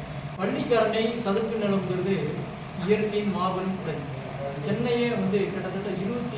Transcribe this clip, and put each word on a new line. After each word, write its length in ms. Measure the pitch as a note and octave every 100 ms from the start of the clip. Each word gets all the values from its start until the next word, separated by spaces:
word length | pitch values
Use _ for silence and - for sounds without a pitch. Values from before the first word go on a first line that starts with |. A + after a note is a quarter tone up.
| - - - -
பள்ளிக்கரணை 840 | G3+ C4 - A#3 G#3+ A3 A3+ -
சதுப்பு 460 | G3 G3+ A3+ A3+ G3+
நிலம்ங்கிறது 680 | F#3+ F3+ F3+ F#3 F3+ D3 C3+ - - - - F3+
இயற்கையின் 460 | G#3 G#3+ G#3 G3+ F3+
மாபெரும் 440 | F3+ F3+ F#3+ -
கொடை. 380 | D#3+ D3 - - - - - - G#3+
சென்னையே 420 | G#3 A#3+ A#3+ A#3+
வந்து 300 | G#3 F#3+ G3+
கிட்டத்தட்ட 520 | E3+ G3+ F#3 G3 -
இருபத்தி 480 | F3 G3 A#3+ -